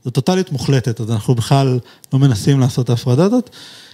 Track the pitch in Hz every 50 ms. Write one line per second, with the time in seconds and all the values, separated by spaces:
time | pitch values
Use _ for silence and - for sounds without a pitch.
0 | _ 135 - 143 - - 185 185 185 - 151 127 - - 139 131 - 123 110 -
1 | 113 107 117 110 101 - 131 117 113 - 147 139 139 135 127 123 - - - _
2 | - _ - 135 139 139 123 - - - 139 139 127 127 - - 123 - 120 117
3 | - 127 123 131 175 202 233 254 226 - - - - - - - - -